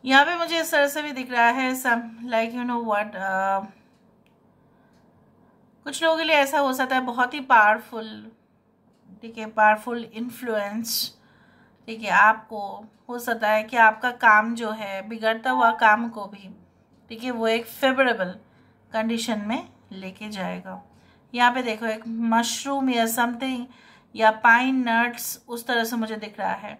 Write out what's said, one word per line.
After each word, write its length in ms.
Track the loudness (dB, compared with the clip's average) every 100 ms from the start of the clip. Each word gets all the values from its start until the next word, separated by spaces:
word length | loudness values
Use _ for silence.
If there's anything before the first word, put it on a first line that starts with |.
यहाँ 220 | 6 6 6
पे 100 | 2
मुझे 240 | -2 -2
इस 100 | 0
तरह 160 | 2 2
से 140 | 0
भी 100 | -8
दिख 200 | -8 -4
रहा 160 | 2 4
है, 220 | 4 -2 -2
some, 220 | 0 0 -2 -14 -4
like, 240 | -2 -2 -4
you 80 | -4
know 120 | -4
what, 320 | -2 -2 -2 -6
uh, 500 | -4 -2 0 -2 -4 -18 _ _ _ _ _ _ _ _ _ _ _ _ _ _ _ _ _ _ _ _ -12
कुछ 160 | -2
लोगों 140 | 0 2
के 60 |
लिए 120 | 2 2
ऐसा 240 | 4 2
हो 140 | 0
सकता 220 | 0 0 0
है 60 |
बहुत 320 | -2 -2 -2
ही 60 | -4
पावरफुल, 920 | 4 6 6 2 -4 -14 -12 -16 -20 _ _ _ _ _ _ _ _ -20
ठीक 160 | -18 -14
है, 80 | -8
पावरफुल 540 | 4 4 4 -2 -8
इन्फ्लुएंस, 1080 | -8 -10 -10 -8 -6 -4 -4 -6 -6 -6 -6 _ _ _ _ _ _ _ -14
ठीक 140 | -10
है, 80 | 2
आपको 520 | 6 6 4 -4 -12 -10 -12 -18 _ -12
हो 100 | -8
सकता 300 | -4 -2 2
है 140 | 0
कि 140 | 0 6
आपका 340 | 6 6 -6
काम 420 | 2 6 6 4 -4
जो 160 | -6
है, 300 | -6 -8 -10 -10
बिगड़ता 440 | -4 -2 -2 -2
हुआ 200 | 4 4 6
काम 300 | 6 4 2
को 160 | -8 -14
भी, 240 | -16 -20 -20 _ _ _ _ _
ठीक 120 | -10
है, 80 | -6
वो 160 | -2 0
एक 180 | 0 -2
फेवरेबल 720 | 0 0 2 0 0 -4 -8 _ _ _ _ _
कंडीशन 500 | -4 -4 -4 -4 -6 -4
में 200 | -6 -8 _ _
लेके 380 | -16 -16 -14 -14
जाएगा। 520 | -8 -8 -8 -12 -16 -18 _ _ _ _
यहाँ 180 | 2 2
पे 100 | 2
देखो 220 | -4 -4 -6
एक 180 | -6 -8
मशरूम 840 | -4 0 0 0 -6 -6 -2 0
या 160 | 0 0
something 600 | 0 -2 -2 -6 -8 -10 -18 _ _ _ 2
या 160 | 2 4
पाइन 400 | 4 6 4 0 2
नट्स 520 | 2 0 -4 -10 -12 -12
उस 180 | -12 -2
तरह 160 | -2
से 120 | 0 -4
मुझे 200 | -4 -8
दिख 240 | -12 -6
रहा 140 | -6
है 240 | -6 -10